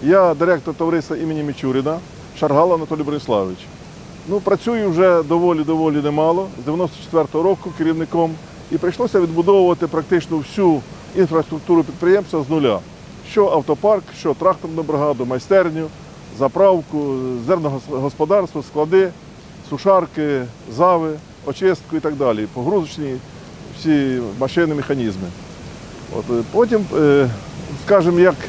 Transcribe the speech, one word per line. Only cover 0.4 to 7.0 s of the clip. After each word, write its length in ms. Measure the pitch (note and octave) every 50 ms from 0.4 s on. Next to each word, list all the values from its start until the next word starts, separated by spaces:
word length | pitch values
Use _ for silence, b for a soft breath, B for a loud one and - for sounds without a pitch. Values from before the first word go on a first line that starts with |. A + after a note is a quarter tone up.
| E3 F3 F3+ D3+ - E3 D3+
товариства 440 | - E3 E3 E3+ E3 D3 - E3 A#2+
імені 260 | D#3 D#3+ D#3 D#3 D3
Мічуріна, 560 | D3 C3+ - - C3 B2+ C3 C3 D3 D#3+ E3+ - - - - - - - -
Шаргал 340 | D#3+ D3+ C#3+ C#3+ E3 F#3 F3
Анатолій 300 | E3 D#3+ D3+ E3 D#3 D3+
Бориславович. 540 | C#3 D3 D3 - - A#2 G#2 G2 F#2 F#2 F#2 - - - - - - - - - - - - - C#3+
Ну, 120 | F#3+ G#3
працюю 500 | F#3 G3 G3 - - A#3 A#3+ A3+ G#3+ G3
вже 340 | E3 E3 F#3 F#3 F3 E3+ D#3
доволі, 400 | C#3+ E3 E3+ F3 F3+ F3 D#3 D3+
доволі 320 | C#3+ E3 D#3+ D#3+ D#3+ D3
немало, 520 | D3 C#3 D3 D3 D3+ D#3 D#3+ E3+ F#3 G3 F#3+ - -
з 40 | B2
дев'яносто 320 | D3 D3+ E3+ F3+ D#3 - -